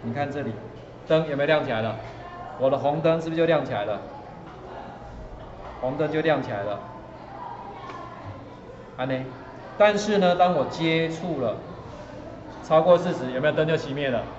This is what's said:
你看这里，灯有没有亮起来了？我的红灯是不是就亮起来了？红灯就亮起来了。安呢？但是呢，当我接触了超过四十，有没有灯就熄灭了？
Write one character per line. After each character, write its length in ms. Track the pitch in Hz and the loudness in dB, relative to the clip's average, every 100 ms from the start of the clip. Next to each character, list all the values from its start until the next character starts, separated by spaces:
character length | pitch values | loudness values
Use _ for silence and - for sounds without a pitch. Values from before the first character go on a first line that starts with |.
你 100 | 117 | -4
看 180 | 120 143 | -2 -2
这 100 | 143 | -2
里， 120 | 123 110 - - - - - | -4 -6 -10 -14 -16 -16 4
灯 200 | 156 156 | 4 4
有 80 | 139 | 0
没 80 | |
有 40 | 143 | 4
亮 180 | 151 131 | 4 4
起 60 | |
来 100 | 113 | 0
了？ 140 | 110 107 - - - - - - | 0 -2 -8 -12 -12 -12 -12 2
我 100 | 131 | 2
的 80 | 135 | 4
红 240 | 131 151 | 2 4
灯 180 | 160 165 | 4 4
是 80 | 160 | 0
不 60 | 165 | 2
是 20 | |
就 80 | 165 | 4
亮 200 | 156 127 | 4 2
起 80 | |
来 120 | 110 104 | -2 -2
了？ 140 | 101 - - - - - - - - - - - - - - - - - - | -4 -6 -14 -14 -14 -16 -16 -14 -12 -12 -14 -14 -12 -12 -14 -14 -14 -14 -4
红 160 | 127 147 | -4 -2
灯 140 | 151 | 0
就 100 | 156 | 2
亮 200 | 160 143 | 2 2
起 100 | 117 | 0
来 120 | 104 | -4
了。 160 | 101 101 - - - - - - - - - - - - - - 98 - - - - - - - | -4 -6 -8 -14 -14 -16 -14 -12 -12 -12 -12 -12 -12 -12 -12 -12 -12 -14 -14 -16 -16 -16 -16 -6
安 100 | 127 | -4
呢？ 80 | 131 131 - - - - - | -4 -4 -10 -14 -14 -14 6
但 200 | 208 202 | 6 6
是 200 | 208 208 | 2 4
呢， 180 | 180 175 | 6 6
当 180 | 180 | 6
我 120 | 165 123 | 6 0
接 440 | - 160 160 165 | 0 2 2 2
触 300 | 165 180 147 | -2 -4 -2
了 160 | 117 101 - - - - - - - - - - | -2 -2 -8 -12 -14 -14 -14 -14 -14 -14 -14 -14
超 180 | - 160 | 4 6
过 160 | 165 175 | 8 8
四 160 | 175 | 6
十， 180 | 139 127 | -2 -2
有 80 | 127 | 0
没 80 | 151 | 2
有 60 | |
灯 120 | 147 156 | 4 4
就 80 | 156 | 2
熄 180 | 135 | 0
灭 160 | 139 139 | -2 0
了？ 140 | 120 113 | 0 -2